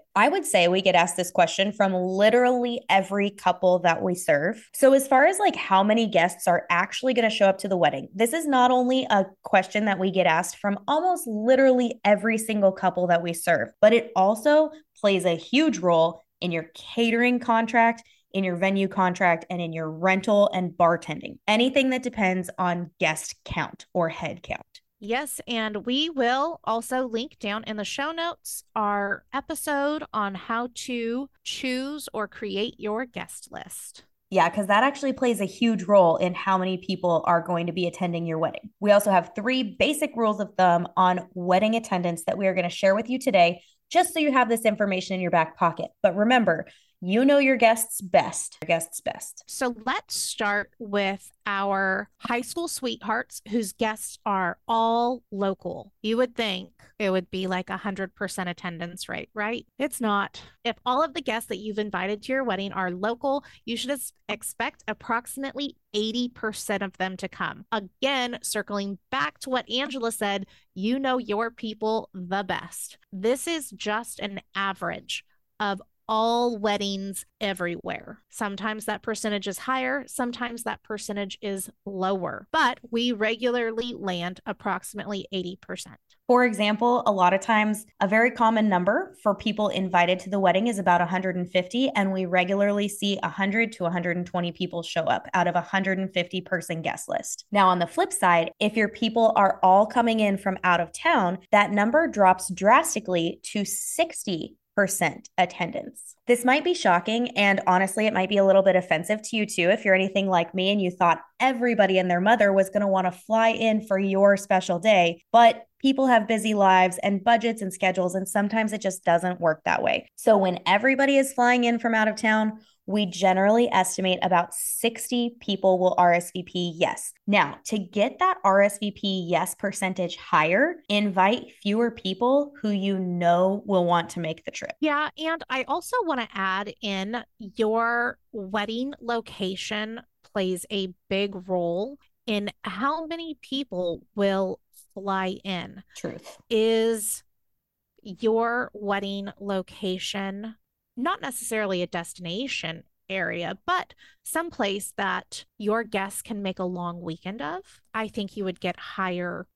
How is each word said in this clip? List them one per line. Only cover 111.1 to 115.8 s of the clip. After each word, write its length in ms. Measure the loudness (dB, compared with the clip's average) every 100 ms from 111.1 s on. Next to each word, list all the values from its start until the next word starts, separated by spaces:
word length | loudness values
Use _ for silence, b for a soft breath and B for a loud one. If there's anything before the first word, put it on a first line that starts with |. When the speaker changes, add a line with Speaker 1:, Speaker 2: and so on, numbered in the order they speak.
| 2 -2 _
Speaker 1:
everybody 560 | 0 2 0 4 4 4
and 120 | 2
their 120 | 2
mother 320 | 4 4 4
was 160 | 4 2
gonna 180 | 0 2
wanna 240 | 2 0
fly 380 | -4 -2 2 4
in 360 | 2 2 0 0
for 140 | 0
your 380 | 2 4 6 4
special 420 | 2 0 2 0
day, 420 | 4 6 4 0 _
but 320 | 8 8 6 -6 _